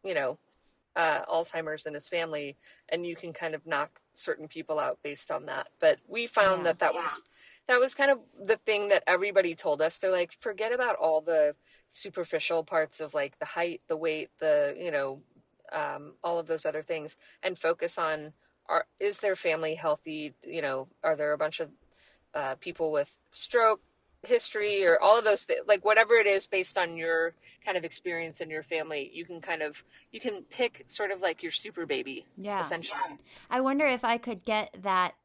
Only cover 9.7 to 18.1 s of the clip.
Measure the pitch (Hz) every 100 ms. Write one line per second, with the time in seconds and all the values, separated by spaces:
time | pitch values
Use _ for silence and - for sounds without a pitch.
9.7 | 147 156 - 190 185 175 - 233 196 220
10.7 | 247 247 - 160 156 160 160 147 147 _
11.7 | _ _ - 196 185 170 160 - 165 160
12.7 | 170 156 - 151 147 139 _ 151 175 175
13.7 | 170 _ 160 165 156 - _ 156 147 143
14.7 | - 175 147 139 139 _ _ _ _ -
15.7 | 156 147 143 147 - 170 170 160 160 156
16.7 | 156 151 160 151 - - _ 185 175 165
17.7 | 170 170 - 165